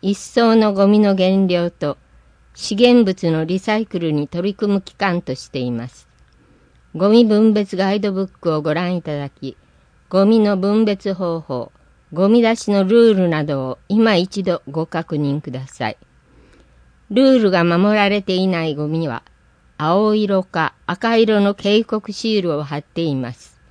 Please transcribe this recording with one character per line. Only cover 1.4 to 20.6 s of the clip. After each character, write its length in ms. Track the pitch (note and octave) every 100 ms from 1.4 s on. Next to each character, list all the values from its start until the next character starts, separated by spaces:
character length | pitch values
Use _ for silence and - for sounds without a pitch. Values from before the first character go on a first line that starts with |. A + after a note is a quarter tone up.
| F#3+
量 240 | F3 F3
と 280 | _ D3 - _ _ _ _ _
資 200 | - -
源 300 | G3+ A#3+ B3
物 260 | G#3 F#3 E3+
の 140 | D#3+
リ 140 | D#3+ F#3
サ 180 | G3+ G#3+
イ 100 | A3
ク 120 | F3+
ル 140 | E3
に 160 | D3+ D3
取 220 | F3 F#3
り 40 |
組 200 | G3 G#3
む 60 | G3
期 140 | F#3+
間 260 | _ G3 F3
と 140 | -
し 160 | C3 -
て 80 | C#3+
い 140 | B2
ま 160 | A#2+ A#2+
す。 200 | - _ _ _ _ _ _ _ _ _
ゴ 160 | E3 G3
ミ 140 | A3+
分 280 | A#3 G#3 A3
別 240 | G#3 G3 F#3
ガ 160 | F#3+
イ 80 | G#3
ド 120 | G3+
ブ 120 | F#3+
ッ 40 | F#3+
ク 240 | _ E3+
を 80 | D#3
ご 100 | D3+
覧 220 | D3+ F3+ F3+
い 60 |
た 140 | D#3 D3
だ 120 | C#3+
き、 280 | _ C3+ - _ _ _ _ _
ゴ 160 | F#3
ミ 140 | G3 A3+
の 180 | G#3 G3
分 280 | G3 G#3+
別 280 | A3 G3 G3+
方 280 | F#3 F3+ E3
法、 300 | D#3 B2+ A2+ _ _ _ _
ゴ 160 | D#3 G3
ミ 120 | A#3
出 160 | A3+ A3+
し 140 | -
の 140 | G3+
ル 260 | F#3+ A#3 A#3
ー 40 |
ル 140 | G3+ F3+
な 160 | D#3
ど 240 | D3 C#3 C3
を 100 | B2+ _
今 280 | G#3 A3+ F#3+
一 260 | F#3 G3+
度 200 | F#3 F3 -
ご 160 | D3+ D#3+
確 300 | E3 E3 D3+
認 240 | C#3+ C#3+
く 100 | D3
だ 160 | B2+ C3
さ 240 | - A2
い。 80 | - _ _ _ _ _ _ _ _ _ _ _
ル 120 | G#3
ー 200 | C4+ C4
ル 60 | G#3+
が 140 | F3+
守 320 | E3+ E3+ G3+ G#3+
ら 140 | G3+
れ 100 | G#3
て 140 | G3
い 140 | F#3 F#3+
な 180 | F3 D#3+
い 80 |
ゴ 120 | C#3+ D3+
ミ 220 | D#3+ D#3+
は、 140 | A#2 _ _ _ _ _ _
青 360 | D3+ F#3 G#3+
色 280 | G#3+ G#3 G3
か 320 | F#3 F3